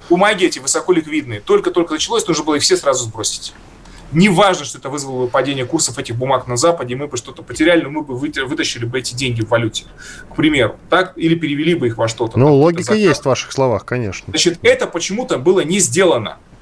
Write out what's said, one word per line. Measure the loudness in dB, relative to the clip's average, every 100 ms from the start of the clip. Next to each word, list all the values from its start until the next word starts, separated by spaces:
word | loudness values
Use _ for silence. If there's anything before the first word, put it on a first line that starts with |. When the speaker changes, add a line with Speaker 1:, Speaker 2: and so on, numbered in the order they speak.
| 0
Speaker 1:
Бумаги | 4 4 4 0
эти | 0
высоко | -4 -2 2
ликвидные. | 2 2 -4 -4 -6
Только-только | 0 2 2 0 0
началось, | -2 -2 -2 0
нужно | -2
было | 0 0
их |
все | 2 2
сразу | 2 0 -2
сбросить. | -6 -6 -6 -12 -16 -20 -20 -20 -20 -4
Не | 2 4
важно, | 6 4 2
что | -4 -12
это | -10
вызвало | -8 -6 -4 -2
бы |
падение | 0 0 -2 -2
курсов | -2 -2 -4
этих | -8 -4
бумаг | -2 -2 -2
на | 0
Западе, | 2 2 -2 -6
мы | -6
бы | -8
что-то | -10 -16
потеряли, | -10 0 4 4
но | 2
мы | -6
бы | -6 -6
выте-, | -6 -4 -4
вытащили | -2 -4 -4 -4
бы | -4
эти | -6
деньги | -6 -4 -4
в | 0
валюте, | 0 0 -6 -12 -18 -18 -18 -12
к | 0
примеру, | 2 2 0 -2 -2
так? | 0 0 0
Или | 0 2
перевели | 0 -2 0 2
бы | 0
их | 0
во | -2
что-то, | -2 -2 2
Speaker 2:
Ну, | 6
Speaker 1:
там, |
Speaker 2:
логика | 6 4 2
Speaker 1:
заказ. | 0 2
Speaker 2:
есть | 4 2
в | 0
ваших | -2 -2
словах, | -2 0 0
конечно. | -2 -4 -4 -8 -6
Speaker 1:
Значит, | -2 0 2
это | 2 2 0
почему-то | -6 -6 -4 -4 0
было | 2 2
не | 2 0
сделано. | 0 2 4 2 -2 -12 -20 -20